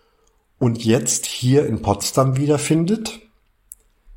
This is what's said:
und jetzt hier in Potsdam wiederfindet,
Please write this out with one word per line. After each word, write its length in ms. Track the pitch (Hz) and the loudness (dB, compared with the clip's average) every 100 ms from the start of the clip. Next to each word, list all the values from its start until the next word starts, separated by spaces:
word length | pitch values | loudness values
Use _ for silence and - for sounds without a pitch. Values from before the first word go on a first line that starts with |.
| _ _ _ _ _ - | _ _ _ _ _ -4
und 260 | 123 113 | -2 0
jetzt 420 | 110 110 - - - | 2 2 0 -4 -6
hier 380 | - 123 139 117 | -4 2 2 2
in 140 | 110 | 0
Potsdam 560 | 104 101 - - 131 131 | -2 -2 -2 0 2 2
wiederfindet, 840 | 143 147 - 160 170 220 220 - - _ _ _ - - _ _ - | 0 0 2 0 2 -2 -4 -12 -20 _ _ _ -20 -20 _ _ -20